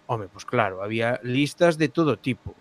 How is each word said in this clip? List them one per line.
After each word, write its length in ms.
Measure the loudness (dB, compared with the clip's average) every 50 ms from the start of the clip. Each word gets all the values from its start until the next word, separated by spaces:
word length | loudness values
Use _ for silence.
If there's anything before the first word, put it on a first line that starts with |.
| _ -6
home, 160 | -6 -6 -6
pois 160 | -10 _ -16
claro, 400 | -10 -2 0 0 0 0 -2 -6
había 400 | -6 -4 -2 0 0 0 -2 -2
listas 560 | -4 -2 0 2 2 0 2 4 4 4 4 4
de 80 | 0
todo 320 | 0 2 2 2 2 2 0
tipo, 400 | -2 -4 -4 -4 -6 -14 -14 _